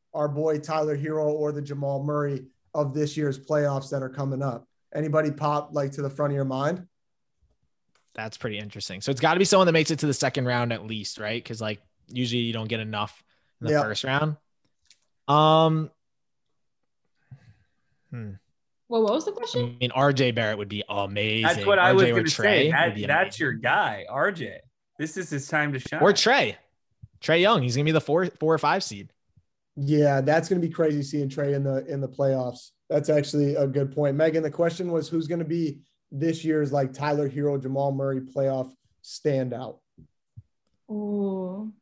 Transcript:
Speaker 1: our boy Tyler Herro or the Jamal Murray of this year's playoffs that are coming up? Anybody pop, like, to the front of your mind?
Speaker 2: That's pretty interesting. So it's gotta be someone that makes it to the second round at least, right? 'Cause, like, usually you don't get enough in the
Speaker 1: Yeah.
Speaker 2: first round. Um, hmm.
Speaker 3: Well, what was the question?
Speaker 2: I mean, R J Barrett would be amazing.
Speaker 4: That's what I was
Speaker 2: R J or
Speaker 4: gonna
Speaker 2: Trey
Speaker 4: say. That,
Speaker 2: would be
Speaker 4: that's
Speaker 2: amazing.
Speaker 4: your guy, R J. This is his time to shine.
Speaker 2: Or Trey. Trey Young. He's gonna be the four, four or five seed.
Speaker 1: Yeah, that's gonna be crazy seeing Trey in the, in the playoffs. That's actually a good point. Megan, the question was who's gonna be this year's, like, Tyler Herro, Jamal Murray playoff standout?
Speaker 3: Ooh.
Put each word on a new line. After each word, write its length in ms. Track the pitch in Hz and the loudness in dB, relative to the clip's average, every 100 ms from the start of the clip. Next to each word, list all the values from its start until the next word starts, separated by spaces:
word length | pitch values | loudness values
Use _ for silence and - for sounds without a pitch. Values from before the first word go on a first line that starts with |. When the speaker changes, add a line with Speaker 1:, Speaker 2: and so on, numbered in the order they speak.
| _ | _
Speaker 1:
our 140 | 156 151 | -4 -2
boy 320 | 143 160 151 | 0 0 0
Tyler 380 | 151 156 156 147 | -2 -2 0 -2
Herro 300 | 151 156 151 | -2 -2 0
or 240 | 151 147 | 0 -2
the 100 | 147 | -4
Jamal 420 | 143 143 143 139 | -8 -6 -4 -4
Murray 420 | 147 147 143 139 131 _ _ 147 | -2 -2 -2 -4 -8 _ _ -2
of 180 | 147 | -2
this 240 | 139 147 151 | 0 -2 0
year's 220 | 147 139 | -2 -2
playoffs 500 | - 151 143 139 135 | -2 0 2 -2 -4
that 140 | 143 | -6
are 60 | 131 | -6
coming 340 | 135 139 135 | -6 -4 -4
up? 240 | 139 117 - _ _ | -4 -6 -12 _ _
Anybody 380 | 151 156 156 151 | -6 0 2 0
pop, 380 | 143 151 147 147 | 0 0 0 -2
like, 180 | 143 139 | -4 -4
to 80 | 143 | -4
the 60 | 139 | -6
front 220 | 139 147 | -2 -2
of 40 | 139 | 0
your 100 | 135 | -2
mind? 400 | 131 143 180 180 _ _ _ _ _ _ _ _ _ _ _ _ - | 0 -2 -2 -8 _ _ _ _ _ _ _ _ _ _ _ _ -12
Speaker 2:
That's 220 | 110 - | -12 -10
pretty 220 | 120 104 | -8 -8
interesting. 420 | 104 101 - 92 | -10 -12 -12 -8
So 80 | 135 | -6
it's 100 | 131 | 0
gotta 180 | 151 175 | 2 4
be 60 | 196 | 4
someone 200 | 190 180 | 6 6
that 40 | |
makes 180 | 160 156 | 4 2
it 80 | 160 | 0
to 60 | 151 | 0
the 60 | |
second 320 | 131 135 143 123 | 0 -2 -2 -2
round 280 | 120 120 | 0 -2
at 120 | 110 107 | -4 -6
least, 320 | 110 101 - | -10 -10 -8
right? 240 | 107 117 | -6 -6
'Cause, 180 | - 113 | -8 -8
like, 200 | 107 107 _ _ - | -6 -8 _ _ -10
usually 340 | 123 123 120 | -4 -2 0
you 120 | 117 | -2
don't 140 | 113 110 | -4 -4
get 120 | 113 | -4
enough 420 | 110 107 107 - _ _ _ - | -4 -6 -6 -8 _ _ _ -8
in 60 | 135 | 0
the 60 | |
Speaker 1:
Yeah. 80 | 151 | 0
Speaker 2:
first 220 | 110 104 | 0 -2
round. 320 | 135 135 156 147 _ _ _ _ _ _ _ _ - | 0 0 0 -4 _ _ _ _ _ _ _ _ 2
Um, 640 | 147 156 160 160 160 151 _ _ _ _ _ _ _ _ _ _ _ _ _ - - _ _ _ _ _ _ - | 6 6 6 4 2 -4 _ _ _ _ _ _ _ _ _ _ _ _ _ -20 -20 _ _ _ _ _ _ -16
hmm. 200 | 120 107 98 _ _ _ _ - | -14 -12 -14 _ _ _ _ -4
Speaker 3:
Well, 140 | 233 | 0
what 100 | 214 | 2
was 120 | 269 415 | 2 -2
the 60 | |
question? 340 | - 480 123 120 | -6 -4 -2 -4
Speaker 2:
I 120 | 120 | -2
mean, 120 | 123 | -2
R 200 | 123 139 | 2 4
J 200 | 135 127 | 4 2
Barrett 260 | 113 110 104 | 2 0 -2
would 100 | 101 | -4
be 160 | 104 - | -6 -4
amazing. 540 | 101 98 101 107 110 | -4 -2 -2 0 2
Speaker 4:
That's 220 | 156 180 196 | 2 2 2
what 120 | 196 | 4
I 160 | 180 | 6
was 80 | - | 6
Speaker 2:
R 60 | - | 6
J 40 | |
or 40 | - | 4
Speaker 4:
gonna 140 | 160 | 2
Speaker 2:
Trey 340 | - 208 208 | 2 4 4
Speaker 4:
say. 80 | 147 | 4
That, 160 | 160 170 | 2 2
Speaker 2:
would 80 | 202 | 0
be 100 | 131 | 0
Speaker 4:
that's 340 | 156 185 - | 0 0 -2
Speaker 2:
amazing. 40 | |
Speaker 4:
your 100 | 147 | -4
guy, 520 | 110 120 175 160 101 - | -2 0 0 0 -4 -6
R 220 | 127 185 | -2 -2
J. 300 | 175 107 87 _ _ _ - | -2 -10 -14 _ _ _ -10
This 180 | 156 190 | -8 -8
is 140 | 165 | -6
his 180 | 143 - | -6 -2
time 260 | 156 147 | 0 0
to 60 | 131 | -2
shine. 220 | - 156 | -6 2
Speaker 2:
Or 100 | 180 | 4
Trey. 460 | 202 226 262 120 - _ _ _ _ - _ | 6 4 4 2 -4 _ _ _ _ -20 _
Trey 200 | - 165 | 2 4
Young. 200 | 190 220 | 6 4
He's 140 | 123 123 | 2 0
gonna 100 | 151 | 2
be 60 | |
the 100 | 156 | 2
four, 240 | - 160 180 | 2 2 0
four 260 | - 156 | -2 0
or 40 | 160 | 2
five 260 | 151 185 | 2 0
seed. 300 | - 101 170 _ _ _ _ _ _ - | -2 -10 -16 _ _ _ _ _ _ -6
Speaker 1:
Yeah, 460 | 143 151 147 135 | 0 4 4 4
that's 280 | 135 160 165 | 4 2 2
gonna 100 | 180 | 0
be 80 | 165 | 0
crazy 340 | 165 160 147 | 0 0 0
seeing 260 | 139 147 139 | -2 -4 -4
Trey 240 | 139 143 | -2 -2
in 100 | 143 | 0
the, 220 | 139 131 151 | 0 -2 -4
in 160 | 139 | -6
the 60 | 131 | -6
playoffs. 640 | 131 139 131 123 120 - _ - | -2 0 0 -2 -8 -16 _ -2
That's 200 | 147 147 | -2 2
actually 440 | 151 143 147 143 147 | 2 2 0 2 2
a 120 | 139 | 0
good 260 | 131 139 | 0 -2
point. 240 | 147 143 139 | 0 0 2
Megan, 240 | 160 160 | 2 2
the 80 | 156 | -2
question 420 | 147 170 170 180 | 0 0 0 -2
was 160 | 165 151 | -2 -2
who's 200 | 165 156 | -4 -2
gonna 180 | 170 151 | -4 -4
be 360 | 170 160 139 _ _ _ | -2 -4 -6 _ _ _
this 320 | 139 160 165 | -4 -2 -2
year's, 280 | 160 156 143 | 0 0 0
like, 180 | 143 135 | 0 -2
Tyler 380 | 131 147 147 143 | -2 -2 0 -2
Herro, 320 | 139 147 139 | -2 -2 -2
Jamal 300 | 131 135 139 | -2 -2 -2
Murray 280 | 135 135 135 | -2 -2 -4
playoff 520 | 131 139 135 135 131 - _ _ | -6 -2 -2 -2 -6 -12 _ _
standout? 720 | - - 151 135 127 120 117 - _ _ - _ _ - - _ _ _ - | -18 -6 -2 0 -2 -6 -10 -14 _ _ -20 _ _ -20 -20 _ _ _ -12
Speaker 3:
Ooh. 800 | 208 208 208 196 190 185 190 220 - | -8 -4 -2 -2 -4 -6 -8 -12 -14